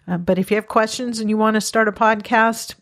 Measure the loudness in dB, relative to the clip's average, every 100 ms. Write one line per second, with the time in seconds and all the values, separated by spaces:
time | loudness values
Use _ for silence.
0 | -8 -6 0 0 2 -2 0 0 0 -2
1 | -6 -4 -2 0 2 0 0 0 0 2
2 | 2 2 0 2 2 0 -8 -16